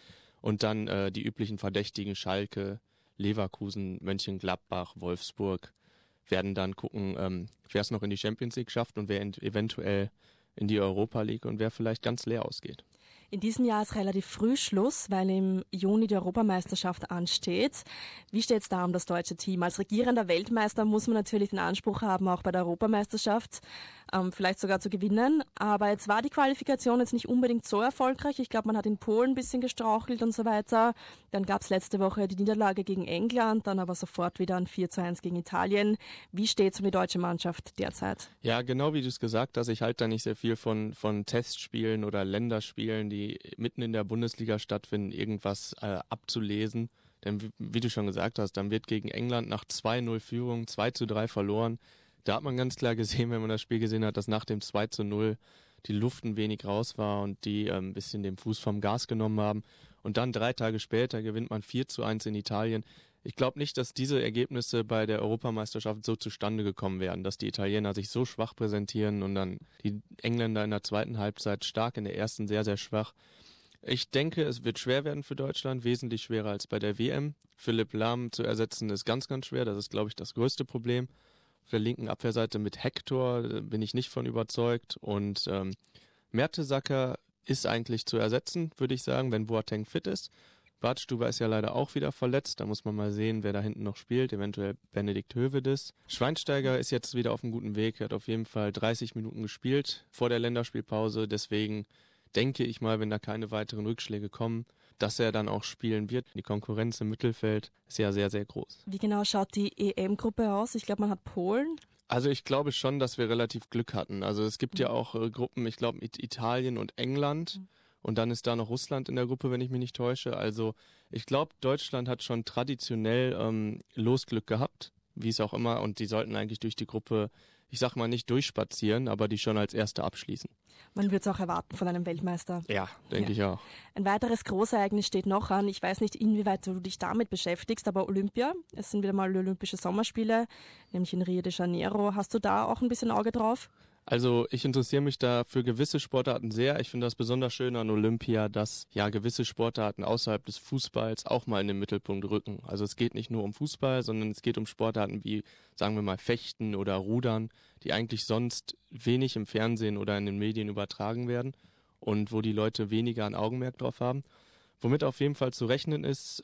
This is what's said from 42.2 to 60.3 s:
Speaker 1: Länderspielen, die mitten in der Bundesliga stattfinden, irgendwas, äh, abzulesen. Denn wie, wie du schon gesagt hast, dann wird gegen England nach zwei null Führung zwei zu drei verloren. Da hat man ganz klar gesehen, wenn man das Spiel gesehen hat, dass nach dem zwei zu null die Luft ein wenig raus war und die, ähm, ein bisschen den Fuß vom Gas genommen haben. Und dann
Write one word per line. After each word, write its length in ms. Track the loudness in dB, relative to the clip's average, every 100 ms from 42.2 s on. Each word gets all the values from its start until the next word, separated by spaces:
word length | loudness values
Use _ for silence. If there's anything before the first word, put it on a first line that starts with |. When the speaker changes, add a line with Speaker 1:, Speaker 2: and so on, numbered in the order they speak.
Speaker 1:
Länderspielen, 880 | 0 0 0 -2 -4 -4 -2 -2 -2
die 280 | -4 -6 -8 -12 -6
mitten 260 | -4 -2
in 100 | -2
der 120 | -2
Bundesliga 540 | 0 0 0 -2 -2 -2
stattfinden, 520 | 0 -4 -2 -2 -2
irgendwas, 640 | -2 -2 -2 -2 -2 -6 -8
äh, 180 | -4 -4 -6
abzulesen. 800 | -8 -6 -2 -2 0 0 -2 -4 -8 _ _
Denn 180 | -4 -4
wie, 80 | -6 -8
wie 220 | -4 0
du 100 | 0
schon 160 | 0 0
gesagt 320 | 0 -2 0
hast, 140 | -2
dann 180 | -2 0
wird 160 | -2 0
gegen 220 | -2 -2
England 400 | -2 -2 -2 -2
nach 160 | -4
zwei 360 | -4 -2 0 0
null 200 | 0 -2
Führung 480 | -4 -4 -2 -4 -4
zwei 240 | 0 0
zu 120 | 0
drei 220 | 0 0 0
verloren. 540 | 0 2 2 0 -2 _ -20 _ _
Da 140 | 0 0
hat 80 |
man 120 | 0 0
ganz 200 | -2 0
klar 180 | 0
gesehen, 360 | 2 2 2 2
wenn 100 | 0
man 100 | 0
das 100 | -2
Spiel 200 | -2 0
gesehen 240 | 2 2
hat, 120 | 2 0
dass 120 | 0
nach 160 | 0
dem 160 | 0 -4
zwei 260 | -2 0 0
zu 160 | -2
null 340 | -2 2 0 0 _ -20 _ _ -4
die 60 |
Luft 320 | 0 0 0
ein 120 | -4 0
wenig 280 | 0 -2
raus 320 | 0 0 0 -2
war 260 | 0 0
und 220 | -2 -4
die, 220 | -2 0 0
ähm, 240 | -2 -4
ein 40 |
bisschen 280 | -6 -6 -4
den 140 | -4 -4
Fuß 240 | -4 -2
vom 200 | -2 0
Gas 280 | 0 0 -2
genommen 320 | 0 0 2
haben. 240 | 0 -2 -6 -18 -20 _
Und 140 | -2 0
dann 160 | 0